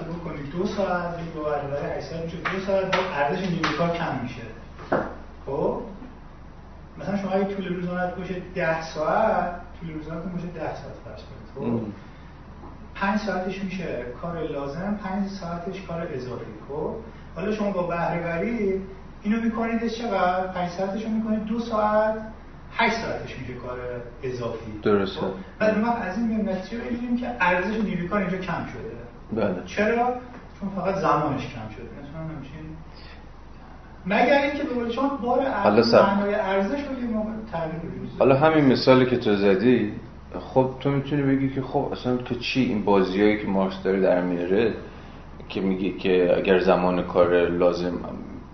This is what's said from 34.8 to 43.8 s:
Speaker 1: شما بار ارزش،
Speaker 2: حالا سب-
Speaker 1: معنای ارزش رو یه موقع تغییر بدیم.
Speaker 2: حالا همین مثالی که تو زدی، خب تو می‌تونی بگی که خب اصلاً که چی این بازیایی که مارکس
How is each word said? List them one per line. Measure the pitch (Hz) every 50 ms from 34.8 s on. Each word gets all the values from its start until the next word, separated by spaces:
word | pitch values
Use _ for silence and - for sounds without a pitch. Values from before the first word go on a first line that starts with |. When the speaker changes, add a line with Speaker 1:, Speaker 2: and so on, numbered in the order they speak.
| 233 226
Speaker 1:
شما | - 262 269 277 277 - -
بار | 240 254 269
ارزش، | 277 269 - 202 202
Speaker 2:
حالا | - 208 233 226
سب- | - 233 208 196
Speaker 1:
معنای | 196 202 202 202 202 208
ارزش | - - 185 196 196 196 208
رو | 277 285 285 277 262 247 240
یه | 233 220
موقع | 214 214 220 220 214 190 - -
تغییر | 165 165 160 160
بدیم. | - - - - - - - - -
Speaker 2:
حالا | 107 127 135
همین | 135 151 160 160 156 143
مثالی | 135 123 123 - 135 131 127 131
که | 123 123
تو | 110 110 107 104
زدی، | 98 98 101 98 92 104 127 127 110 107 104 104 - - - - - - - - 90
خب | - - - 135 127 127 - -
تو | - 143
می‌تونی | 143 139 135 - 151 147 139
بگی | 135 135 135 135 131 131
که | 135 127
خب | - - 143 127 - -
اصلاً | - - 123 127
که | 123 123 - 120
چی | 117 - - - 135
این | 123 - 101 104 95
بازیایی | 101 101 98 92 90 90 98 104 107 107 104 -
که |
مارکس | 101 98 98 95 95 95 -